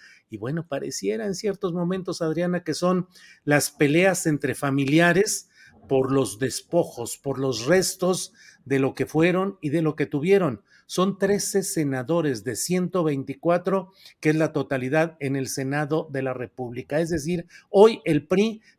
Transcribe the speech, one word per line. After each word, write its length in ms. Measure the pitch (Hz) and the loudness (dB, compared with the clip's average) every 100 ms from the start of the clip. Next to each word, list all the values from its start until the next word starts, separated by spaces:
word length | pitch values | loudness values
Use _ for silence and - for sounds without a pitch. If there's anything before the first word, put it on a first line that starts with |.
| - - _ | -20 -20 _
y 60 | 107 | -10
bueno, 300 | 113 165 160 | -6 -6 -6
pareciera 600 | 139 143 131 196 220 208 | -6 -6 -6 -4 -4 -4
en 80 | 190 | -4
ciertos 380 | 214 190 190 | -4 -4 -4
momentos, 500 | 175 175 190 180 165 | -2 -2 -4 -6 -4
Adriana, 400 | 165 156 175 175 | -2 -2 -2 -2
que 100 | 175 | -4
son 340 | 139 180 185 175 - - - | -2 0 0 -2 -12 -20 -8
las 260 | - 147 - | 2 2 2
peleas 560 | - 147 156 190 180 165 | 2 2 4 4 2 0
entre 300 | 147 135 120 | 0 -2 -4
familiares 920 | 143 139 135 156 175 175 214 - - _ - - - | -2 0 2 4 6 4 2 -2 -8 _ -20 -14 0
por 240 | 135 135 | 2 2
los 280 | 165 117 101 | 2 0 -2
despojos, 800 | 127 - - 175 - - 113 - | -6 -6 -2 0 0 -4 -10 -8
por 180 | 139 131 | -6 -4
los 300 | 135 113 123 | -2 -2 2
restos 680 | 185 - - 180 180 - _ - - - | 2 2 0 -2 -2 -4 _ -20 -14 -2
de 140 | 135 | 0
lo 160 | 135 131 | 0 0
que 100 | 127 | -2
fueron 540 | 151 170 175 196 196 | 2 2 2 -2 -4
y 80 | 151 | -4
de 140 | 156 | 0
lo 120 | 156 147 | 0 -2
que 120 | 139 | -2
tuvieron. 560 | 143 170 196 170 110 _ _ - | -2 2 4 2 -4 _ _ -8
Son 300 | - 190 196 | -2 0 0
trece 460 | 196 202 - 196 | 0 0 0 -2
senadores 800 | 190 - 143 131 123 170 151 117 | -2 -2 -2 -2 -2 0 0 -2
de 120 | 120 107 | -4 -6
ciento 480 | - 180 180 185 | -2 -2 0 0
veinticuatro, 880 | 156 139 131 131 165 175 175 190 185 _ - _ | 0 -2 -6 -4 0 0 0 -2 -4 _ -20 _
que 100 | 156 | 0
es 60 | 156 | 2
la 180 | 151 | 0
totalidad 640 | 156 135 135 127 156 165 160 | -2 -2 -4 0 0 0 -2
en 160 | 139 139 | -4 -4
el 120 | 131 | -4
Senado 600 | - 135 147 151 156 - | -6 -4 -4 -2 -2 -4
de 100 | 135 | -4
la 120 | 131 | -4
República. 640 | 123 120 - 123 120 135 143 | -4 -8 -10 -10 -10 -4 -2
Es 100 | 170 | -2
decir, 380 | 170 143 175 - - _ | -4 -4 -6 -6 -18 _
hoy 320 | 202 220 226 - | 6 6 6 0
el 220 | 151 - | 0 2
pri 340 | 185 220 214 _ | 0 0 -2 _